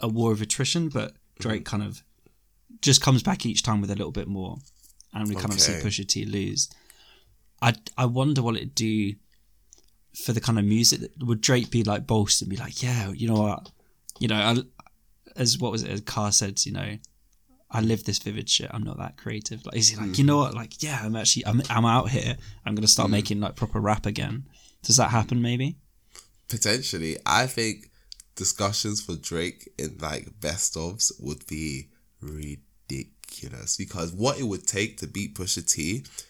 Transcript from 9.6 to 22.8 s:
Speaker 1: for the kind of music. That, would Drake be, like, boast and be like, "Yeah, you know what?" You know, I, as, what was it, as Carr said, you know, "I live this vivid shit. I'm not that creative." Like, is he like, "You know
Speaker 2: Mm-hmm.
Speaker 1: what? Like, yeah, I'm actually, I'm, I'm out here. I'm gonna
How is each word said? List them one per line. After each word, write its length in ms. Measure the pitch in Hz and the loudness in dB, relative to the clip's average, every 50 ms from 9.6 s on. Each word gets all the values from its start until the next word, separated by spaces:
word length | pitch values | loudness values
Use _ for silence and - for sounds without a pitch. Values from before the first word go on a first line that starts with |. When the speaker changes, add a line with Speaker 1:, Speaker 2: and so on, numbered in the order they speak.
| _ _ - - - _ _ _ _ _ - - - | _ _ -20 -20 -20 _ _ _ _ _ -16 -6 -4
Speaker 1:
for 80 | - 110 | -2 -2
the 80 | 110 | 0
kind 180 | - 120 113 104 | 2 2 2 4
of 60 | 101 | 4
music. 340 | 104 107 117 117 - - 117 | 4 4 6 6 4 4 2
That, 240 | 113 - - - 123 | -2 -8 -8 -4 -2
would 140 | 120 117 110 | 0 0 2
Drake 320 | - 139 127 123 107 - | 4 4 4 4 2 2
be, 120 | - 117 104 | 0 2 2
like, 200 | 104 104 98 - | 2 0 0 0
boast 360 | - 110 110 101 98 - - | 2 2 4 4 4 2 2
and 80 | - 95 | 0 -2
be 80 | 95 | -4
like, 260 | 117 117 - - - 127 | -6 -8 -8 -8 -6 -4
"Yeah, 280 | 123 123 117 98 98 - | -2 -2 -2 -2 -4 -4
you 140 | - 113 113 | -2 0 2
know 100 | 110 107 | 2 4
what?" 300 | 107 104 90 - - - - _ _ _ _ _ _ - - - | 2 2 0 -4 -8 -14 -20 _ _ _ _ _ _ -16 -6 -4
You 80 | 123 | -2
know, 80 | 113 107 | 0 2
I, 220 | 107 104 113 117 123 - - _ - - _ _ _ _ _ _ _ _ - - | 2 2 2 2 0 -2 -4 _ -20 -20 _ _ _ _ _ _ _ _ -12 -4
as, 200 | - 120 113 - | 0 0 0 2
what 140 | - 123 110 | 2 0 -2
was 120 | 113 101 - | -2 -2 -4
it, 60 | 92 | -4
as 120 | 95 107 | -6 -6
Carr 300 | - - - 113 104 104 101 | -6 -6 -4 -2 0 2 2
said, 320 | - 104 98 98 - - | 2 2 2 0 -2 -2
you 80 | 104 98 | -2 -4
know, 240 | 95 95 107 107 110 - - _ _ _ _ _ _ _ _ _ _ _ - | -6 -6 -6 -8 -10 -14 -20 _ _ _ _ _ _ _ _ _ _ _ -6
"I 100 | - 117 | -2 0
live 220 | 110 113 113 - - | 2 2 2 0 0
this 160 | 104 95 - | -2 -4 -4
vivid 300 | - 110 104 101 - - | -4 -6 -8 -6 -2 0
shit. 200 | - - - - - | 0 0 0 -4 -6
I'm 100 | 110 110 | -6 -6
not 140 | 104 - | -6 -6
that 200 | - 95 92 - | -8 -10 -10 -12
creative." 480 | - - 113 110 107 - - 113 - - | -10 -10 -8 -8 -8 -8 -8 -10 -12 -10
Like, 100 | - - | -6 0
is 120 | 110 104 - | 2 4 4
he 60 | - | 2
like, 200 | 107 107 98 - | 0 -2 0 4
"You 60 | - 139 | 6 6
know 120 | 143 147 | 8 8
Speaker 2:
Mm-hmm. 60 | 147 135 | 6 4
Speaker 1:
what? 80 | - - | 2 -2
Like, 280 | 117 113 - - - 151 | -6 -10 -12 -10 -8 -6
yeah, 160 | 151 139 113 107 | -6 -4 -4 -4
I'm 120 | 107 113 | -4 -2
actually, 300 | 110 - - - - - | 2 4 4 4 4 2
I'm, 140 | 107 113 120 - - | 2 2 2 2 2
I'm 160 | 113 120 117 | 2 4 6
out 240 | 113 117 127 - 113 | 6 6 4 4 2
here. 280 | 131 - - 117 131 - - - - - - | 0 0 0 -2 -4 -6 -10 -14 -16 -10 -6
I'm 100 | 107 107 | -6 -4
gonna 120 | 104 | 2